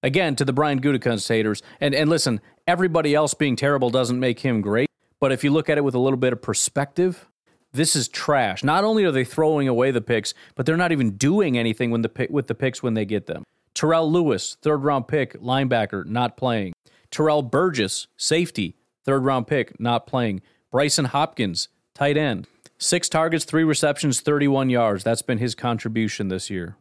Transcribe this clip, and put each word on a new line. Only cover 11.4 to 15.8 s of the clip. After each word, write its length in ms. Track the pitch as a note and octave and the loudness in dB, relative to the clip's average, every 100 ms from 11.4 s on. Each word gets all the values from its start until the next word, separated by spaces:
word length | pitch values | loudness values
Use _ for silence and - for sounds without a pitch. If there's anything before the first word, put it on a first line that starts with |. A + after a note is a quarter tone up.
| F#3 B2 | 2 0
anything 340 | A#2 G#2+ B2 | -2 -2 -2
when 120 | A#2 | -2
the 60 | A2+ | -2
pi-, 180 | - B2 | -4 -4
with 160 | D3 C3 | -4 -4
the 80 | |
picks 280 | A2+ C3 B2 | -4 -4 -2
when 120 | B2+ | -2
they 100 | A2 | -2
get 220 | G2+ G#2 - | -2 -4 -6
them. 180 | D#2 C2 _ _ | -12 -12 _ _
Terrell 360 | - D#3 E3 D#3+ | -4 0 2 2
Lewis, 460 | E3 D#3+ G2 - - | 2 2 0 -4 -6
third 220 | D3+ D3+ | -2 0
round 240 | C#3 C#3 A#2+ | 0 0 0
pick, 320 | D3+ B2+ - | -2 -2 -6
linebacker, 640 | A#2+ C3 C3+ A#2+ | -2 0 2 0